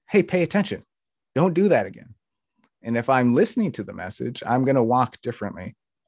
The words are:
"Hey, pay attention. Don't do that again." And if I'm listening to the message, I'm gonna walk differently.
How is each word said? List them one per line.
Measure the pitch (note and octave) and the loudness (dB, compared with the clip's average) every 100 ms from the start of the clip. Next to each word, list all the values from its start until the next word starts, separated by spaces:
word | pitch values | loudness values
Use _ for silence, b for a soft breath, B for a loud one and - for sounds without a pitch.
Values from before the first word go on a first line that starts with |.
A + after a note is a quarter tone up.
| - | -2
"Hey, | G#3 | 0
pay | - F#3 | 2 0
attention. | E3+ F3 F#3+ G2 - _ _ _ _ | 0 0 -2 -6 -14 _ _ _ _
Don't | C3 F#3 | 0 2
do | E3 G3+ | 2 4
that | C3+ F#2+ | 2 0
again." | - - - _ _ _ _ _ _ | -8 -20 -20 _ _ _ _ _ _
And | A#2 A#2 | -6 -2
if | A#2 | 2
I'm | C3 B2 | 2 4
listening | B2 A#3 - G3+ | 4 2 0 -4
to | - | -4
the | G#2 | -10
message, | F#2+ F#2 - B2 - | -10 -10 -8 -8 -8
I'm | - A#2+ | -2 0
gonna | C3 C#3 | 2 2
walk | A2+ B2 D3+ - | 2 2 0 -4
differently. | B2 - G2+ - F#2 - _ _ | -10 -8 -10 -10 -16 -16 _ _